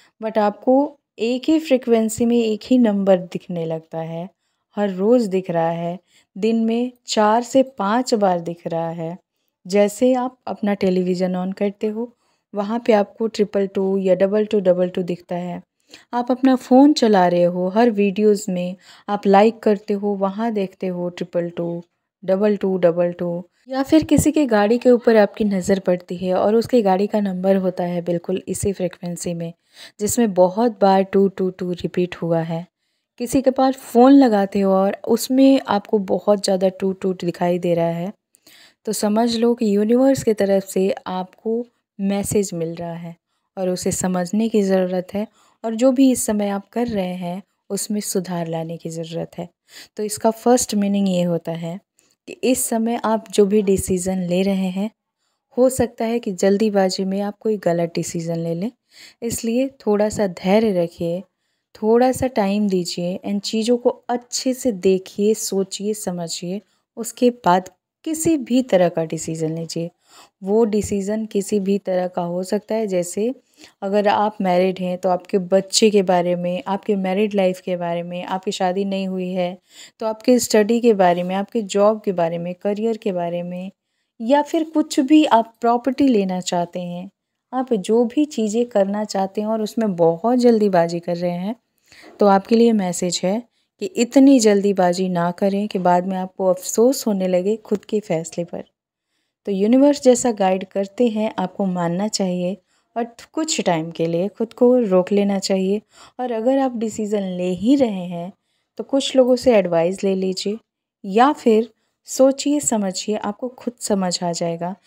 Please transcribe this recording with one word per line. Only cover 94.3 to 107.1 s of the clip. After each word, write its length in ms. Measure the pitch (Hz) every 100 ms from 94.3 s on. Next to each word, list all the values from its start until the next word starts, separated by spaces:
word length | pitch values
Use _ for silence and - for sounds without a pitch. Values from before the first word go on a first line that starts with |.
| 269
जल्दीबाजी 680 | 214 202 202 190 180 175 185
ना 220 | 175 175
करें 360 | 175 202 196 208
कि 100 | 190
बाद 280 | 180 180 185
में 100 | 185
आपको 300 | 185 - 185
अफसोस 600 | 180 - - 240 269 226
होने 220 | 196 185
लगे 280 | 180 190 220
खुद 280 | - 202
के 160 | - 214
फ़ैसले 440 | - 160 160 -
पर। 180 | 170 - - _ _ _ _ _ _ _ -
तो 60 |
यूनिवर्स 500 | 196 208 262 285 285
जैसा 300 | 254 240 247
गाइड 320 | 208 190 185
करते 440 | 196 196 196 - 247
हैं, 240 | 214 214 -
आपको 280 | 185 - 190
मानना 420 | 180 170 175 214
चाहिए 480 | - 190 180 180 202 _ _ _ 233
और 100 | 240 - -
कुछ 280 | - 320 -
टाइम 300 | 196 165 165
के 160 | 165 165
लिए 220 | 170 196
खुद 240 | - 226
को 220 | - 247 254
रोक 340 | 214 185 180
लेना 260 | 202 202 196
चाहिए। 440 | - 190 190 208 - - - -
और 120 | 254
अगर 260 | 226 226 269
आप 180 | 269 240
डिसीज़न 460 | 220 214 208